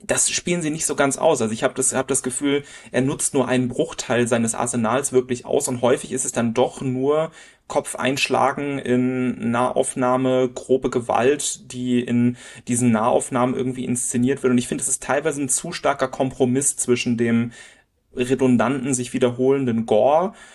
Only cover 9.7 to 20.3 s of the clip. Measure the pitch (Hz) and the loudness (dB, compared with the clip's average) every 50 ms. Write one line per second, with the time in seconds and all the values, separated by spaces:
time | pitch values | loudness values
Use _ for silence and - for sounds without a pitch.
9.7 | - - 135 - - 139 127 123 127 127 131 127 127 127 131 123 127 - - - | 0 0 -2 -2 -2 -2 0 0 2 2 2 2 2 2 2 0 -2 -8 -2 0
10.7 | 127 127 - 131 123 131 117 - - - 113 127 147 147 - - - - - 131 | 0 2 2 0 -2 -2 -2 0 0 2 4 2 2 0 -2 -6 -8 -8 -12 -14
11.7 | 127 127 123 127 123 123 120 - 120 120 120 123 123 - - - - - - - | -10 -8 -2 0 0 0 0 2 2 2 2 2 0 -2 -12 -20 -20 -20 -6 -4
12.7 | 123 120 123 123 110 107 110 123 135 147 131 - 135 123 123 131 127 - 127 127 | -2 2 2 4 4 4 2 2 2 2 0 0 -2 0 0 0 0 -2 -4 -4
13.7 | 127 127 123 - 123 120 - - - 120 120 127 139 135 - 131 123 123 123 - | -4 -6 -4 -4 -4 -4 -4 -4 0 0 2 2 0 2 2 2 2 2 2 0
14.7 | - - - - - - - - 131 143 143 160 147 139 143 135 - - - 170 | -4 -4 -4 -4 -4 -6 -2 0 0 0 0 -2 -4 -2 -4 -2 -2 -4 -4 -6
15.7 | 165 - - 147 143 139 135 127 - - 135 131 131 - 135 123 123 135 143 - | -10 -4 -2 -2 0 0 -2 -4 0 -2 -2 -2 0 0 2 2 2 2 0 0
16.7 | - - - - 123 123 - 127 120 113 117 117 117 117 117 117 - - - - | -2 -4 0 0 2 2 2 -2 0 0 2 2 2 2 0 -2 -6 -14 -20 -20
17.7 | - _ _ _ _ _ _ _ _ - 123 123 131 123 131 127 127 117 110 120 | -20 _ _ _ _ _ _ _ _ -4 0 0 2 2 4 4 4 4 4 2
18.7 | 139 143 120 143 135 123 123 123 - 135 123 120 120 123 127 131 139 139 135 123 | 0 -2 -2 -2 -2 -2 -2 -2 -2 0 0 0 2 2 2 2 2 2 2 0
19.7 | 113 113 113 - 113 107 110 131 147 160 180 208 | -2 -2 0 2 2 4 4 4 4 2 2 0